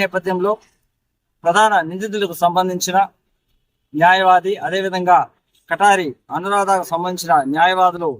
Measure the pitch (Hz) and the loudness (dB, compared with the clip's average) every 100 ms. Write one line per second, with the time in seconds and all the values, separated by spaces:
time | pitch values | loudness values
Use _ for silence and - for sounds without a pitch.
0 | 196 185 180 185 190 214 _ _ _ _ | -2 -4 -4 -2 -2 -4 _ _ _ _
1 | _ _ _ _ 165 185 220 202 160 185 | _ _ _ _ -2 2 2 2 -2 -8
2 | 214 208 196 170 175 175 185 180 185 185 | -8 -4 -6 -2 0 0 -2 -4 -2 -2
3 | 196 _ _ _ _ _ _ _ _ 147 | -2 _ _ _ _ _ _ _ _ 2
4 | 170 185 190 185 180 208 156 190 190 185 | 4 4 4 4 2 -4 -6 -4 -4 -2
5 | 180 170 131 _ _ _ _ 170 302 196 | 2 2 2 _ _ _ _ 0 2 2
6 | 156 123 - 147 190 202 196 190 - 170 | -2 -10 -10 -8 -2 0 0 0 -2 -4
7 | 180 180 170 156 135 151 180 185 180 175 | -4 -6 0 0 0 0 2 4 2 0
8 | 165 | -6